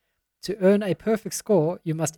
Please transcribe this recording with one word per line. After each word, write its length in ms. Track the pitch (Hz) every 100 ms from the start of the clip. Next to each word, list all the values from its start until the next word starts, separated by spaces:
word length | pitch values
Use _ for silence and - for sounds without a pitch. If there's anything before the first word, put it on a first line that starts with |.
| _ _ _ _
To 160 | - 214
earn 260 | 190 202
a 120 | 208 160
perfect 400 | 214 220 180 -
score, 440 | - 196 151 180 170
you 100 | 156
must 220 | 160